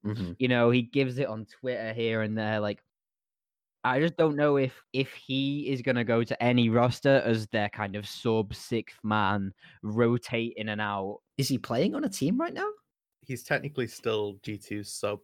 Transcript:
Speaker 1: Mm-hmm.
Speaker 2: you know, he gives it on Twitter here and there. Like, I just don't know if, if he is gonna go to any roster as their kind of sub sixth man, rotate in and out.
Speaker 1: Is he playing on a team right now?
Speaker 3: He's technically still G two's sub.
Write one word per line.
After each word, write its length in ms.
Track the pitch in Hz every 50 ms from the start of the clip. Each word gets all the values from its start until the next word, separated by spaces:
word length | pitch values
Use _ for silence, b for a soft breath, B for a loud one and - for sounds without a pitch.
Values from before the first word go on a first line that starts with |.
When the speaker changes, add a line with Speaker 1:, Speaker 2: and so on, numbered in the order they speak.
| -
Speaker 1:
Mm-hmm. 280 | 104 107 117 95 87 87 _
Speaker 2:
you 100 | 127 123
know, 200 | 127 120 117 117
he 140 | 123 127
gives 340 | 120 117 - 143 139 127 123
it 120 | 127 143 -
on 180 | 110 110 110
Twitter 480 | _ - _ - 127 123 107 113 110 113
here 260 | 117 117 113 113 110
and 160 | 110 107 107
there. 240 | 110 107 107 110 107
Like, 220 | 104 104 107 - _ _ _ _ _ _ _ _ _ _ _ _ _ _ _ _ _ _ _ _ -
I 160 | 123 127 135
just 180 | 156 170 - -
don't 180 | 160 156 147
know 200 | 143 151 147 143 139
if, 160 | 135 127 - - _ _
if 180 | - 131 135 - -
he 520 | - - - 135 135 139 139 143 147 147 120
is 100 | 139 127
gonna 240 | 117 135 127 123 117
go 180 | 107 117 117
to 200 | 120 - - -
any 260 | 117 120 123 123 120 113
roster 540 | 110 120 120 127 123 - - 143 139 135 -
as 220 | 117 117 110 107
their 240 | - - 110 104 101
kind 260 | - - 107 101 92
of 100 | 87 101
sub 480 | - - - - 120 113 110 107 98 113
sixth 440 | - - - 120 113 - - - _
man, 520 | - 107 107 107 104 95 104 104 98 98 - B B B B B
rotate 680 | - 104 107 113 120 117 120 120 - - - 113 113 117 - 104
in 100 | 107 110
and 100 | 107 104
out. 380 | 107 104 101 101 98 98 104 - _ _ _ -
Speaker 1:
Is 100 | 135 -
he 80 | 139
playing 380 | 120 - - 120 120 160 226 302
on 100 | 285 311
a 40 | 226
team 280 | 196 - - 156 214 254
right 140 | 330 349
now? 160 | - - 392 415 415 _ _ _ _ _ _ _ _ _
Speaker 3:
He's 220 | _ - 131 117 -
technically 420 | - 151 131 - 147 147 - 123
still 520 | 113 - - - 117 110 107 104 104 101 98
G 160 | _ - 107 104
two's 340 | - - 104 104 101 -
sub. 280 | - - - 104 104 101